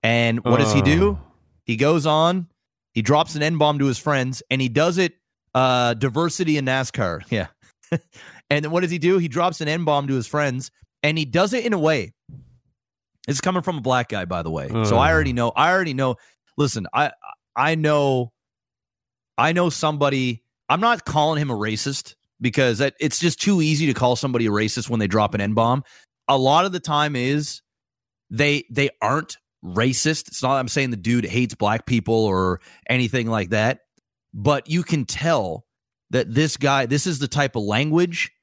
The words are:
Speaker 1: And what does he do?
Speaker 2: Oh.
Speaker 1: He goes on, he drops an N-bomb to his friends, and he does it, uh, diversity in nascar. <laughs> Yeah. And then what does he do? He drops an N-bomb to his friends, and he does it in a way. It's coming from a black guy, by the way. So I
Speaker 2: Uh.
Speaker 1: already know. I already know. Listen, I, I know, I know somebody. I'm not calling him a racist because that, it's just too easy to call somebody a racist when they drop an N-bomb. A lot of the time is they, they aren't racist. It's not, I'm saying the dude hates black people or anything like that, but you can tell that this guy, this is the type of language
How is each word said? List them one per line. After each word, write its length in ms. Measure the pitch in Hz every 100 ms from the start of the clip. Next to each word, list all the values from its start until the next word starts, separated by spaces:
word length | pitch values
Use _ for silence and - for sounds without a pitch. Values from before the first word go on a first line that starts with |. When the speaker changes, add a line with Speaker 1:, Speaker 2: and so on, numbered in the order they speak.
Speaker 1:
And 400 | 113 117 117 117
what 140 | 120 123
does 140 | 110
he 80 | 139
do? 360 | 131 160 196 202
Speaker 2:
Oh. 140 | - _ _ _
Speaker 1:
He 140 | - 113
goes 280 | 139 165 151
on, 420 | 151 165 185 170 _ _ _ _
he 100 | -
drops 320 | 110 151 160 151
an 80 |
N-bomb 340 | 151 165 151 147
to 80 | 139
his 140 | 123
friends, 420 | - 139 127 127 -
and 100 | 131
he 100 | 127
does 280 | 113 165 175
it, 160 | 175 _ _ _ _
uh, 400 | 127 131 123 123
diversity 640 | 117 135 120 170 - 170 151
in 80 | 131
nascar. 560 | 131 127 - 98 80 -
<laughs> 40 |
Yeah. 180 | 113 82 _ _ _ _ 170 _ - - - _
And 140 | 147 151
then 60 |
what 100 | 170
does 80 | 180
he 80 | 170
do? 200 | 165 190
He 80 | 170
drops 340 | 131 175 170
an 60 | 151
N-bomb 400 | 160 160 147 143
to 80 | 135
his 100 | 113
friends, 460 | 147 147 127 131 _ _ _
and 120 | 147 160
he 80 | 147
does 280 | 165 196
it 100 | 233 240
in 80 |
a 40 | 202
way. 360 | 156 151 104 _ _ - - _ _ _ _ _ _ _ -
It's 140 | 139
coming 200 | 185 185
from 160 | 175 160
a 40 |
black 280 | 120 127 120
guy, 160 | 107 87
by 160 | 90
the 100 | 82
way. 180 | 80 69 113 107
So 120 | 113
I 120 | 143
Speaker 2:
Uh. 40 |
Speaker 1:
already 200 | 160 143
know. 160 | 123 117 113
I 160 | 151
already 220 | 185 175
know. 220 | 131 135 117 _ _ _ -
Listen, 300 | 143 113 90
I, 180 | 120 147 - - - _ -
I 200 | 147 160
know, 560 | 151 147 143 131 120 _ _ _ _ _ _ _ _ _ _ -
I 140 | 139
know 180 | 170 175
somebody. 720 | - 156 151 143 139 127 117 _ _ _
I'm 120 | 165
not 240 | 226 226 -
calling 360 | 151 151 151
him 80 | 147
a 60 | 113
racist 600 | 107 110 - 139 - - _ _
because 360 | 123 117 131 110
that, 160 | 139 -
it's 200 | 151 -
just 220 | 170 -
too 200 | - 190
easy 260 | 156 151 156
to 60 |
call 220 | 120 127 123
somebody 300 | 139 123 113
a 20 |
racist 380 | 104 107 - 110
when 100 | 120
they 80 | 101
drop 260 | 107 104
an 80 | 110
N-bomb. 420 | 101 110 117 131 - - _ _ -
A 100 | 135
lot 280 | 131 156 190
of 60 |
the 80 | 180
time 360 | 156 147 151 139
is 460 | 123 147 147 - _ _ _ _ _ _ _
they, 340 | 113 147 143 -
they 200 | 113 143 -
aren't 360 | 107 143 165 - _ _
racist. 640 | 87 90 123 127 151 160 -
It's 160 | -
not, 140 | 127 135
I'm 100 | 127
saying 240 | - 131
the 60 | 113
dude 280 | 90 120 107
hates 300 | - 123 -
black 300 | 104 113 -
people 400 | 120 104 113 110
or 340 | 92 92 90 - - -
anything 380 | 127 120 131 113
like 220 | 113 90
that, 300 | 107 110 135 _ _ _ _ _
but 360 | - 107 143 -
you 140 | 165
can 220 | 170 156 123
tell 600 | - 160 151 95 80 _ _ _ _ _
that 220 | 127 92
this 240 | 113 156 -
guy, 280 | 143 139 123
this 220 | 139 185
is 120 | 147
the 80 | 135
type 280 | 147 139 117
of 80 |
language 680 | 101 107 147 160 175 170 - _